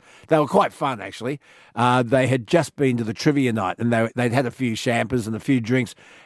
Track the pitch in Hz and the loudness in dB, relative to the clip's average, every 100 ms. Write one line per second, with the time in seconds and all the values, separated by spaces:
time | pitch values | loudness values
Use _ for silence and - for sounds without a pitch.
0 | _ - - 156 147 202 190 - 143 117 | _ -20 0 0 4 2 0 -2 -6 -4
1 | 98 - 117 147 _ - - - 123 127 | -10 -8 -8 -8 _ -20 -12 0 2 4
2 | 120 131 127 131 107 170 147 - 135 120 | 2 2 2 0 2 0 0 0 0 0
3 | 110 107 160 143 127 110 92 87 117 117 | -4 0 0 2 0 0 -2 -2 0 0
4 | 113 123 120 123 120 - 127 110 131 117 | 0 -2 0 0 -2 -4 -4 -2 -2 -2
5 | 110 127 110 110 - 131 110 127 117 - | -2 -4 -4 -6 0 0 2 -2 -2 -10
6 | - - | -20 -20